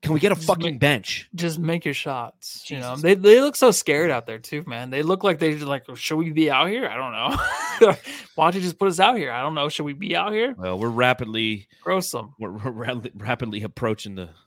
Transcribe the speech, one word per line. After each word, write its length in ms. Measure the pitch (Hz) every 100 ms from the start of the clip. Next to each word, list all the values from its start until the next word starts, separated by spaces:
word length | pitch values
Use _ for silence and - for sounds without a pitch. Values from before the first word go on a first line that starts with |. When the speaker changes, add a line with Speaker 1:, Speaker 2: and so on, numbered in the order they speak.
Speaker 1:
Can 100 | -
we 80 | 156
get 100 | 185
a 40 | 202
Speaker 2:
Just 100 | 160
Speaker 1:
fucking 180 | 180 170
Speaker 2:
make, 40 | 139
Speaker 1:
bench? 480 | 143 135 95 - -
Speaker 2:
just 240 | 170 170 160
make 260 | 160 170
your 100 | 165
shots. 760 | 135 - 131 117 _ - - -
You 80 | 147
know, 120 | 123
Speaker 1:
Jesus. 120 | 131
Speaker 2:
they, 120 | 160
they 260 | 196 196 226
look 160 | 277 -
so 140 | 254
scared 380 | 202 - 147 170
out 140 | 127 113
there 120 | 113
too, 240 | - 151 156
man. 240 | 117 127
They 120 | 131
look 220 | 156 185
like 160 | 196 160
they're 140 | 160
just 100 | 151 143
like, 180 | 139 - 123
"Should 200 | - 156
we 120 | 165
be 220 | 151 156
out 160 | 135 165
here? 200 | 226 233
I 60 | 113
don't 160 | 131 110 127 139 - - - - 202
know. 60 | - - -
<laughs> 180 | - -
Why 80 |
don't 100 | 156
you 60 | 185
just 180 | 180 165
put 80 | 196
us 120 | 175
out 160 | 196 247
here? 160 | 143
I 100 | 120
don't 120 | 139 156
know. 120 | 143
Should 180 | 151 147
we 80 |
be 200 | 143 196
out 180 | 170 185
here?" 220 | 214 240 247
Speaker 1:
Well, 220 | 92 92
we're 100 | 113
rapidly 760 | 117 123 127 117 110 110 107 98 _
Speaker 2:
Gross 320 | - 185 180
'em. 180 | 123 107 _
Speaker 1:
we're, 140 | 107
we're 180 | 104 131
rapidly, 400 | 113 117 123 110 -
rapidly 460 | 101 123 117 104
approaching 500 | 104 - 120 107 107
the 140 | 95 87 82